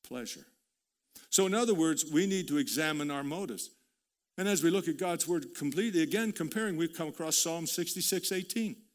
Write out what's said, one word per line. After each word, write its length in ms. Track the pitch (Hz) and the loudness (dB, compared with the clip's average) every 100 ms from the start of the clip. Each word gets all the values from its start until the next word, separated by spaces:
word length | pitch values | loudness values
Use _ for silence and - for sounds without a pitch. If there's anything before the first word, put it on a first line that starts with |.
pleasure." 460 | - 123 117 - - _ _ _ _ _ _ - - | -10 -10 -10 -12 -16 _ _ _ _ _ _ -20 0
So 160 | - 190 | 2 4
in 80 | |
other 200 | 214 240 | 2 2
words, 300 | 185 160 156 | 4 4 2
we 220 | 156 151 196 | 2 2 4
need 220 | 190 143 | 0 0
to 100 | 147 | 0
examine 520 | 120 117 156 151 147 | 0 0 0 -2 -4
our 140 | 143 | -4
motives. 460 | 143 165 185 98 - _ _ _ _ _ _ - | -4 -6 -6 -8 -10 _ _ _ _ _ _ -2
And 100 | 190 | 2
as 160 | 190 | 4
we 80 | 165 | 4
look 160 | 190 165 | 4 0
at 120 | 156 | -2
God's 280 | 180 170 156 | -2 0 0
word 260 | 175 131 | 0 -2
completely, 460 | - 143 139 226 175 | -4 -2 0 2 2
again, 320 | 156 202 226 | 2 2 0
comparing, 440 | 202 160 220 220 160 | -2 -4 -2 -2 0
we've 160 | 170 | -2
come 160 | 165 160 | -2 -8
across 280 | - 160 156 | -6 0 2
Psalm 300 | 170 165 165 | 2 -2 -4
sixty-six 640 | - 170 185 - 185 175 | -2 -4 -2 0 0 0
eighteen. 540 | 185 190 233 214 - _ | -4 -2 -4 -4 -6 _